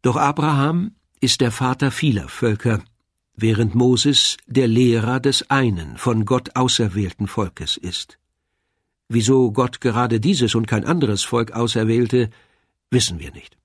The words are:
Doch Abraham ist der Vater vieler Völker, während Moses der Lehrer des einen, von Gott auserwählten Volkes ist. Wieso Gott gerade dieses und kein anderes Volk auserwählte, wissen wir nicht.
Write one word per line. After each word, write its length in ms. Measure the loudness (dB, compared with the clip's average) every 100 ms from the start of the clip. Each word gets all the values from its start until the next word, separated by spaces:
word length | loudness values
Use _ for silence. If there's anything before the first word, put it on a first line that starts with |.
| 0
Doch 120 | 0
Abraham 720 | 0 0 0 2 0 0 -4 _ _ _
ist 220 | -2 2
der 100 | 0
Vater 380 | 0 -4 0 -2
vieler 380 | 0 0 0 -4
Völker, 540 | -4 -2 0 0 -2 -4 _ _ _ _
während 400 | -4 0 2 2
Moses 640 | 2 4 4 2 2 0 -4 _
der 220 | 0 2
Lehrer 520 | 4 4 2 0 0
des 300 | 0 -2 0
einen, 480 | 0 2 -2 -6 -4
von 280 | -2 0 0
Gott 300 | -2 -2 -2
auserwählten 720 | 0 0 -2 -2 -6 -4 -6
Volkes 500 | -4 -6 -8 -8 -8
ist. 440 | -8 -10 -12 _ _ _ _ _ _ _ _ _ _
Wieso 420 | 0 4 4 4
Gott 300 | 0 -2 -2
gerade 380 | -2 0 0 0
dieses 340 | 0 2 2
und 140 | 0 0
kein 180 | -2 0
anderes 380 | 0 0 -2
Volk 300 | -2 -2 -2
auserwählte, 760 | -4 -2 0 0 0 2 0 0 -6 _ _ _ _ _
wissen 260 | -2 0 -6
wir 140 | -12
nicht. 260 | -18 -20 _